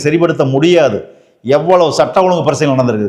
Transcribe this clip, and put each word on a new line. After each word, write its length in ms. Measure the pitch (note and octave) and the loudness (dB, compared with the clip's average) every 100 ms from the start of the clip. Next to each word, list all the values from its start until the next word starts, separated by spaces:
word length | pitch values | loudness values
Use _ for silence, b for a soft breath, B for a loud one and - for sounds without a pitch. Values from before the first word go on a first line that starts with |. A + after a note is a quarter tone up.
| D3 | -2
சரிப்படுத்த 360 | D#3+ E3 D#3 C3+ | 0 0 0 0
முடியாது. 480 | C3+ E3+ E3+ C3+ G2+ - b b b | 0 2 2 2 -2 -10 b b b
எவ்வளவு 480 | A#2 D3 E3 F3+ D#3+ | -2 0 2 2 2
சட்ட 300 | - D3 G3 | 0 0 0
ஒழுங்கு 200 | F#3 F3 | 0 0
பிரச்சனை 280 | F3+ F3+ D3 | -2 -2 0
நடந்திருக்கு. 340 | C3 B2 G#2+ | 0 0 -2